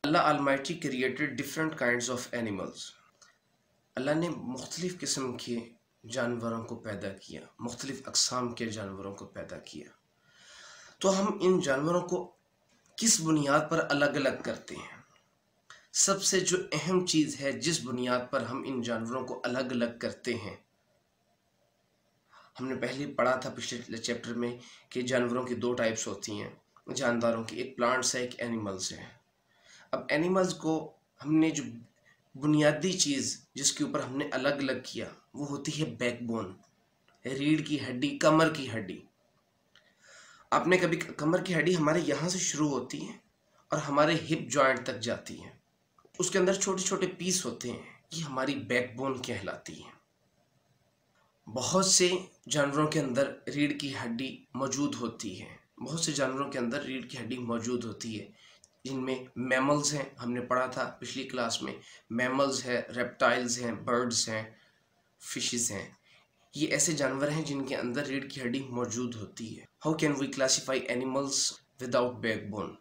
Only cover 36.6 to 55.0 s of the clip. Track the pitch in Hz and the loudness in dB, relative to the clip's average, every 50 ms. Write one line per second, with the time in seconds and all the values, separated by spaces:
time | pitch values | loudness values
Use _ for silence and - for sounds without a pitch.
36.6 | _ _ _ _ _ _ _ _ _ _ _ _ - 120 131 135 143 151 156 151 | _ _ _ _ _ _ _ _ _ _ _ _ -8 -6 -4 0 4 4 4 4
37.6 | 151 151 147 135 117 127 127 123 139 143 - - - 151 151 160 160 156 156 147 | 4 0 -2 -2 -2 -4 -2 0 0 0 0 4 6 8 8 8 6 6 4 -2
38.6 | 135 120 107 113 101 90 82 - - _ _ _ _ _ _ _ _ _ _ _ | -6 -4 -4 -4 -6 -6 -10 -12 -14 _ _ _ _ _ _ _ _ _ _ _
39.6 | _ _ _ - _ _ _ _ - - - - - - - - - _ - 151 | _ _ _ -20 _ _ _ _ -20 -20 -20 -20 -20 -20 -20 -20 -2 _ 2 2
40.6 | - 165 185 180 180 165 170 160 - - 117 - 147 156 175 180 175 185 175 156 | 6 6 6 6 6 2 0 -2 -2 -8 -6 -2 2 2 2 2 2 2 2 2
41.6 | 151 170 185 160 151 151 160 175 156 147 139 135 156 180 190 185 175 - - 143 | 4 4 4 4 4 4 4 4 2 2 0 0 0 -2 -2 0 -2 -2 0 2
42.6 | 151 147 139 123 117 - - - - - - - _ _ _ _ _ _ _ _ | 2 2 2 -2 -2 -4 -8 -10 -10 -10 -12 -16 _ _ _ _ _ _ _ _
43.6 | _ _ 151 151 135 143 139 147 151 160 165 156 - 135 165 - - 120 120 143 | _ _ -2 -2 0 2 4 6 6 6 4 2 2 0 -2 -2 0 0 4 6
44.6 | 135 131 131 117 120 - 120 110 107 117 98 - - - 80 82 87 - - - | 6 6 6 2 -2 -6 -6 -4 -2 -4 -4 -4 -6 -12 -14 -12 -14 -18 -20 -20
45.6 | _ _ _ _ _ _ _ _ _ - - - 175 - - 190 180 185 196 - | _ _ _ _ _ _ _ _ _ -18 -4 -2 -2 0 4 4 4 4 4 2
46.6 | - 202 185 185 - - 196 - 190 180 - - 175 185 175 - - 120 - - | 2 0 0 0 0 -2 0 0 0 -2 -2 -4 -2 0 0 0 0 -4 -6 -6
47.6 | - 120 - - - - - - _ _ 156 165 165 139 131 131 131 143 139 120 | -8 -8 -8 -8 -12 -18 -20 -20 _ _ -8 -8 -6 -4 -2 -2 0 0 -2 -4
48.6 | 110 104 123 127 120 - 110 123 135 135 131 123 - 123 113 98 98 85 - - | -2 0 0 0 0 0 -4 -4 -2 -2 -2 -4 -4 -4 -6 -4 -4 -6 -8 -8
49.6 | - - 82 80 - - - _ _ _ _ _ _ _ _ _ _ _ _ _ | -10 -14 -14 -14 -16 -18 -20 _ _ _ _ _ _ _ _ _ _ _ _ _
50.6 | _ _ _ _ _ _ _ _ _ _ _ _ _ _ _ _ _ - 107 127 | _ _ _ _ _ _ _ _ _ _ _ _ _ _ _ _ _ -8 -6 -4
51.6 | 120 120 151 190 185 185 - - 185 175 185 180 185 - _ _ _ - - 151 | -2 2 4 4 6 6 6 6 6 6 4 0 -4 -8 _ _ _ -2 2 2
52.6 | 139 143 139 151 151 151 156 160 139 131 120 139 139 120 - - - - 127 147 | 2 2 4 2 2 4 2 0 0 2 2 2 0 0 -2 -10 -10 -6 0 0
53.6 | 147 147 147 - 147 139 131 110 123 120 117 117 135 131 - - - _ - 123 | 0 0 0 -2 -4 -6 -4 -4 -4 -4 -4 -4 -6 -8 -8 -12 -18 _ -6 -4
54.6 | 135 135 113 135 147 143 143 117 | -2 -2 0 0 0 -2 -2 -2